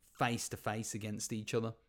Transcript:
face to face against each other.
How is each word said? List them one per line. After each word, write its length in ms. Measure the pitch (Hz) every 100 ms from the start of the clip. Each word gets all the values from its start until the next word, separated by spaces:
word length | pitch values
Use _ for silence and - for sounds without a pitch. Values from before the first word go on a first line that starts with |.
| - -
face 300 | 127 120 -
to 60 | -
face 380 | - 107 110
against 380 | 110 107 104 -
each 220 | 113 107
other. 180 | 120 113 -